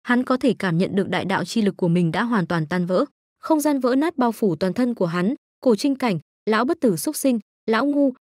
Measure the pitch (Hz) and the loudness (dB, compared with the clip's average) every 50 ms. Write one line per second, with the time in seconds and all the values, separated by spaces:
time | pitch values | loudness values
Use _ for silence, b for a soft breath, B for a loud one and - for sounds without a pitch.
0 | _ - 240 240 254 - 254 254 - 269 190 - - 185 170 165 185 - - 202 | _ 0 0 0 2 0 -2 0 2 0 0 0 -2 -2 0 0 0 0 0 -2
1 | 190 - - 175 - 180 190 160 180 175 - 233 214 196 180 - - 180 170 180 | -2 0 -2 -4 -2 -2 -2 -2 -2 -2 -2 0 0 0 0 0 0 0 2 2
2 | 175 165 156 180 226 233 240 208 175 156 175 165 160 147 180 180 175 175 185 190 | 2 2 0 -2 -2 0 0 -2 0 0 -2 -2 -2 -2 -2 -2 -2 0 0 0
3 | 277 - - _ _ _ _ _ - - 320 302 285 302 294 269 254 247 247 269 | 0 0 -4 _ _ _ _ _ -2 0 0 2 2 0 0 0 0 0 2 2
4 | 311 320 - - 254 233 214 - - 202 160 151 190 185 180 - 254 247 233 - | 0 0 0 0 0 0 0 0 0 0 0 0 -2 -2 0 0 -2 -2 0 -2
5 | 190 170 165 180 180 202 277 - _ _ _ _ - 262 226 202 - 285 277 254 | -2 -2 0 0 0 0 -2 -4 _ _ _ _ 2 2 2 2 2 -2 -2 0
6 | 262 240 190 156 - _ _ _ _ - 220 214 240 254 339 - - 240 185 160 | -2 -2 -2 -2 -4 _ _ _ _ -2 0 0 0 0 -2 0 0 0 0 0
7 | - 302 302 - - 269 247 226 - _ _ _ _ - 220 220 262 285 285 285 | -2 -6 -6 -2 0 0 0 0 -4 _ _ _ _ -2 0 0 0 0 2 2
8 | 285 269 254 - _ _ _ | 2 2 0 -4 _ _ _